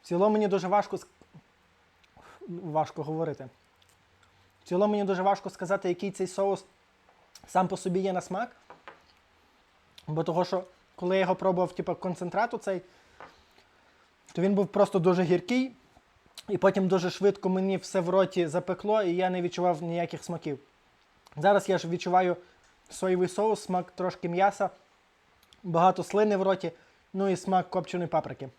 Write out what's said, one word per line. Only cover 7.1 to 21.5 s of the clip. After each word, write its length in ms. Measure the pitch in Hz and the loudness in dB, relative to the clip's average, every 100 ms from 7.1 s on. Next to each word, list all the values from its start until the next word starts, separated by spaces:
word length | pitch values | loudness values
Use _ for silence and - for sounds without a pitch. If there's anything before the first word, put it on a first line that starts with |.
| _ _ - - | _ _ -20 -2
сам 220 | 180 185 | 0 0
по 80 | 185 | -2
собі 240 | 190 180 | -2 0
є 120 | 190 | 0
на 80 | 185 | -2
смак. 360 | - 185 240 - _ - - - _ _ _ _ _ _ _ _ _ - - | -4 -8 -8 -12 _ -20 -20 -20 _ _ _ _ _ _ _ _ _ -18 -6
Бо 180 | 156 | -4
того, 200 | 165 165 | 0 0
що... 200 | 175 185 185 _ _ - | 0 -2 -4 _ _ -8
Коли 160 | 180 190 | 0 0
я 40 | |
його 140 | 180 | 2
пробував, 380 | 185 - 180 180 | 0 2 2 0
типу, 220 | 180 185 | -2 -6
концентрат 600 | 175 185 170 180 180 240 | -4 -6 -6 -4 0 0
оцей, 280 | 240 - 185 - _ _ _ - - _ _ _ _ _ _ _ _ _ | -2 -4 -6 -8 _ _ _ -20 -20 _ _ _ _ _ _ _ _ _
то 100 | - | -2
він 120 | 185 | 2
був 120 | 202 190 | 2 0
просто 320 | 208 196 196 | 2 2 4
дуже 240 | 170 175 | 2 2
гіркий. 500 | 175 175 175 247 262 - _ _ _ _ _ - - | 2 2 2 -2 -2 -8 _ _ _ _ _ -20 -6
І 100 | 190 | 2
потім 300 | 196 196 190 | 4 4 2
дуже 220 | 185 175 | 2 0
швидко 380 | - 202 196 190 | 2 2 2 -2
мені 280 | 185 190 190 | 0 0 -2
все 240 | - 190 | -2 -2
в 80 | 175 | 2
роті 380 | 185 185 185 170 | 2 2 2 0
запекло, 560 | 170 175 180 208 220 | -2 -4 -6 0 0
і 140 | 190 175 | 2 0
я 140 | 185 | 0
не 120 | 180 | 0
відчував 400 | 175 175 180 160 | -4 0 0 0
ніяких 420 | 170 170 170 160 | -4 -4 -4 -8
смаків. 340 | - 170 160 135 - _ _ _ _ _ _ - | -10 -8 -6 -8 -10 _ _ _ _ _ _ 0
Зараз 320 | 180 | 4